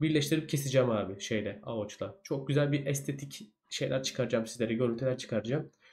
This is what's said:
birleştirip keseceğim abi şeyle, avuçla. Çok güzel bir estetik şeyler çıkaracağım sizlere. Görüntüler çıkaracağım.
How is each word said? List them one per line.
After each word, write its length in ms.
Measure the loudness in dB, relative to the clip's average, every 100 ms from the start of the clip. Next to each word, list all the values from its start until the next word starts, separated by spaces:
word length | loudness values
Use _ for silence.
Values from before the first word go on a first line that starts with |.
birleştirip 480 | 2 4 4 2 2
keseceğim 420 | 0 4 4 6
abi 300 | 4 0 -4
şeyle, 400 | -2 0 -2 -6
avuçla. 520 | -6 -4 -4 -6 -8 -8
Çok 260 | -6 -4 0
güzel 240 | 2 2
bir 140 | 2 0
estetik 600 | -2 -4 -8 -10 -14 -16 _ _
şeyler 340 | -4 -2 -2
çıkaracağım 440 | -2 -2 0 0 0
sizlere. 280 | -2 0
Görüntüler 440 | 2 0 0 -2 -2
çıkaracağım. 520 | -2 -2 0 -2 -2 _ -20